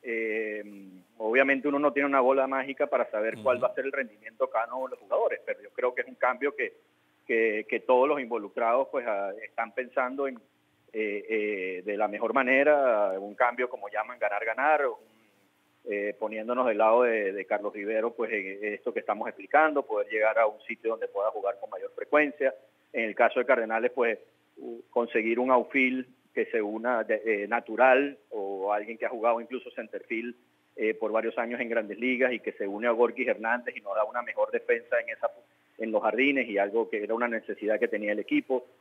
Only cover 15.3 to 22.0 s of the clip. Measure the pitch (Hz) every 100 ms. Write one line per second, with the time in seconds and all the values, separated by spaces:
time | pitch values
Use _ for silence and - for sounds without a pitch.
15.3 | _ _ _ _ _ - 104 104 101 107
16.3 | 110 110 123 127 107 110 113 123 113 101
17.3 | 98 95 104 104 107 101 110 113 113 113
18.3 | 110 95 98 107 104 - 120 - 104 117
19.3 | - 98 143 156 143 131 107 101 110 107
20.3 | 110 113 107 - 117 113 113 98 98 104
21.3 | 110 98 98 - 95 98 -